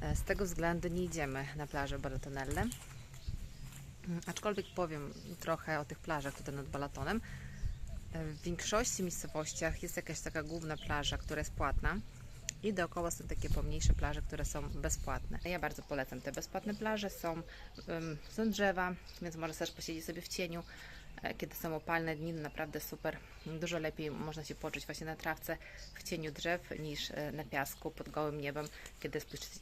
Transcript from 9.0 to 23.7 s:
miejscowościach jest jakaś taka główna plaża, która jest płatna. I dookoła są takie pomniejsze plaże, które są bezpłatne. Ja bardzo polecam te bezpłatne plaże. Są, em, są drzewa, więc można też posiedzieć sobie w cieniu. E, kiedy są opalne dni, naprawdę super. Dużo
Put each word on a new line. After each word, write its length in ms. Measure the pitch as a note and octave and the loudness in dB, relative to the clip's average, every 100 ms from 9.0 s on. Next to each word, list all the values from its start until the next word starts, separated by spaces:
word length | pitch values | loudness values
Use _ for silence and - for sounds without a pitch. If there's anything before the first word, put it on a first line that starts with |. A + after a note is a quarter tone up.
miejscowościach 800 | F3+ - - D#3 D#3 - D#3+ D#3 | 0 0 -2 0 0 0 0 2
jest 140 | F3 - | 0 -2
jakaś 220 | F3 D3+ | -2 -4
taka 240 | D#3+ D#3 | -2 -2
główna 340 | D3+ E3+ D#3+ D3+ | -2 -2 -2 -2
plaża, 400 | - D3 C#3+ C#3+ | 2 2 2 0
która 220 | - D3+ | 0 0
jest 120 | D3+ | 0
płatna. 460 | - D3 - D3 F#3 - - - - - - | 2 4 6 6 4 -2 -8 -10 -6 -6 0
I 100 | G#3 | 0
dookoła 380 | F#3+ E3+ - E3+ | 2 2 2 0
są 160 | - - | 0 0
takie 220 | - D3+ | 0 6
pomniejsze 440 | D3 D3 D#3 - | 6 6 6 8
plaże, 280 | - D3 D3 | 10 8 4
które 240 | D3+ D3+ C#3+ | 2 2 2
są 240 | D3+ D3 | 2 0
bezpłatne. 720 | D3 D3+ - - C3 - A#2 E3 | 2 2 2 2 0 2 0 2
Ja 140 | F3 | 2
bardzo 220 | D3+ - | 0 -2
polecam 400 | - C#3+ C3 B2+ | -2 0 0 -2
te 100 | C#3 | -2
bezpłatne 420 | C#3 - F#3+ G#3 G#3 | -2 -2 -2 0 0
plaże. 340 | G#3+ G#3+ G3+ | 2 2 0
Są, 320 | - E3+ E3 E3 - - - - | 0 0 0 -4 -10 -12 -10 -2
em, 300 | E3 E3 D3+ - | 0 0 -4 -4
są 200 | - A3 | 2 2
drzewa, 460 | G3+ G3+ F3+ F3+ F3 - - | 6 6 6 2 0 -6 -6
więc 140 | F3 D#3+ | -4 -2
można 220 | D#3+ D#3 | -2 0
też 140 | E3+ | -2
posiedzieć 340 | - D#3 E3 E3 | -2 -4 -4 -4
sobie 160 | E3+ | -6
w 60 | - | -4
cieniu. 360 | - F3+ E3+ E3+ - - - - - | -2 0 -2 -6 -10 -12 -12 -10 -6
E, 120 | - | -4
kiedy 220 | - D#3+ - | -2 -4 -2
są 200 | E3+ D#3 | 0 0
opalne 400 | D#3+ E3 E3 D3+ | 2 2 4 0
dni, 180 | E3 | -2
naprawdę 460 | E3 D3 - D#3 D3+ | -2 -4 -2 -2 -2
super. 380 | - D#3 D#3+ D3 - - D#3+ | -4 -2 0 -2 -8 -10 -6
Dużo 340 | D#3+ E3 | -2 0